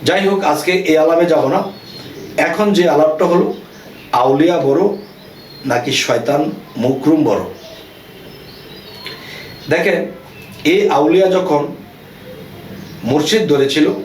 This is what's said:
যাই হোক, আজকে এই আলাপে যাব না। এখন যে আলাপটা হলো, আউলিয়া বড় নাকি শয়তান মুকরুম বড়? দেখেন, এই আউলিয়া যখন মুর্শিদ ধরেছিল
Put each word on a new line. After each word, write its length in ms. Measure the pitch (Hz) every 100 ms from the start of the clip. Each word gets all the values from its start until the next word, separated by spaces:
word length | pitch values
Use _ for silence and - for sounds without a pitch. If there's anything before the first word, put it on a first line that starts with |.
যাই 240 | 139 185 196
হোক, 160 | 190
আজকে 280 | 156 147 -
এই 260 | 180 151 156
আলাপে 280 | 160 170 175
যাব 220 | 156 -
না। 160 | 185 202 - - - - - - -
এখন 360 | 160 - 208
যে 160 | 185 175
আলাপটা 360 | 143 156 156 175
হলো, 280 | 175 208 - - - - - -
আউলিয়া 460 | 143 131 139 165 175
বড় 240 | 139 147 202 - - - - - - - -
নাকি 260 | 123 135
শয়তান 600 | 123 - 117 113 143 160 - - -
মুকরুম 460 | 123 135 160 156
বড়? 160 | 127 92 - - - - - - - - - - - - - - - - - - - - - - -
দেখেন, 360 | 165 190 170 - - - - - -
এই 260 | 151 190 202
আউলিয়া 380 | - 151 175 185
যখন 400 | 185 185 147 143 - - - - - - - - - - - - -
মুর্শিদ 440 | 110 143 151 214 180
ধরেছিল 440 | 143 135 151 165 202